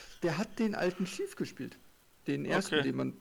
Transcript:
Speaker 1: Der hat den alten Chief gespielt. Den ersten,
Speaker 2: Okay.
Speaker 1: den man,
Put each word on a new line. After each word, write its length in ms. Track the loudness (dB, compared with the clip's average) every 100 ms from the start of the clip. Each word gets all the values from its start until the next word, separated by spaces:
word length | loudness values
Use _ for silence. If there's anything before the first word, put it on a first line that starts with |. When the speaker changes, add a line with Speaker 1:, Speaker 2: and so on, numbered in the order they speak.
| -16 -2
Speaker 1:
Der 140 | 0 0
hat 220 | -2 0
den 160 | 0 2
alten 300 | 0 2 -2
Chief 300 | -2 -6 -4
gespielt. 420 | -6 -4 -10 -10 -20 -20 -20 -10 -2
Den 180 | 0 2
ersten, 360 | 2 4 4
Speaker 2:
Okay. 20 |
Speaker 1:
den 120 | 4 2
man, 180 | -2 -4